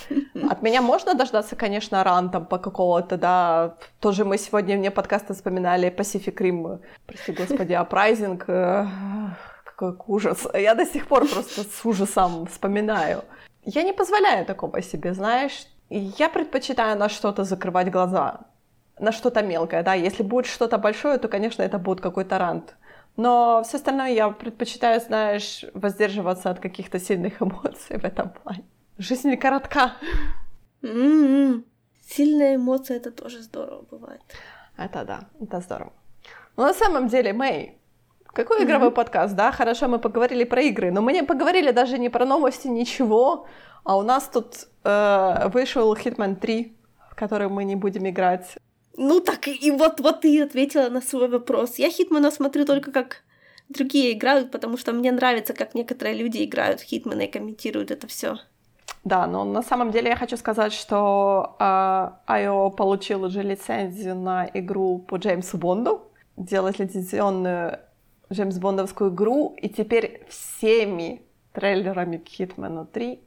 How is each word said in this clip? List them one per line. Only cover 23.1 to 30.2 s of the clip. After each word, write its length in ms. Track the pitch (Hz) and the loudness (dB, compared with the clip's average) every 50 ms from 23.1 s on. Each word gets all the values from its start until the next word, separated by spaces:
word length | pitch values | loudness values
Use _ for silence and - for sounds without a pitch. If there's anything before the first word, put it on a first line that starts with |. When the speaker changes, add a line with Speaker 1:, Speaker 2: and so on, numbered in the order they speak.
| _ - | _ -2
Speaker 2:
Но 440 | 220 247 247 240 240 233 233 226 226 | 2 4 4 6 6 6 4 4 2
всё 140 | 226 - 285 | 0 -4 -4
остальное 320 | 285 - 269 269 262 262 | -2 -2 -2 0 0 0
я 180 | 247 220 214 208 | 2 2 2 2
предпочитаю, 720 | 208 - - 240 220 - 240 233 - - - 240 226 226 | 0 -4 -10 -12 -6 -6 -6 -6 -4 0 2 2 2 2
знаешь, 640 | 233 - 220 220 214 208 208 208 202 - - - - - - | 2 0 -2 0 0 0 0 -2 -4 -6 -10 -12 -14 -14 -10
воздерживаться 760 | 196 190 202 196 202 214 208 196 208 185 170 185 180 - 190 | -4 -4 -2 0 0 0 0 0 -2 -2 -2 -2 -2 -2 -4
от 80 | 180 180 | -4 -4
каких-то 400 | - 190 180 - 185 - - 180 | -6 -10 -10 -10 -10 -8 -8 -6
сильных 420 | 180 - 208 180 175 208 - - | -2 -2 -2 -2 -2 -4 -4 -2
<laughs> 0 | |
эмоций 560 | 214 190 185 - - 285 - - - - - - | -2 -2 -2 -4 -6 -8 -8 -8 -10 -10 -8 -6
в 60 | - | -4
этом 240 | - - - - 185 | -4 -4 -4 -6 -6
плане. 340 | - - - - 202 180 - - _ _ _ _ _ - | -8 -12 -12 -12 -12 -12 -12 -16 _ _ _ _ _ -14
Жизнь 300 | 196 - 254 254 - 285 | -6 -4 -4 0 2 0
не 80 | 254 247 | 0 2
коротка. 560 | - 269 262 277 269 - - 294 254 254 - - - 311 - - | 2 2 0 0 -2 -2 2 2 2 2 0 -4 -8 -2 0 2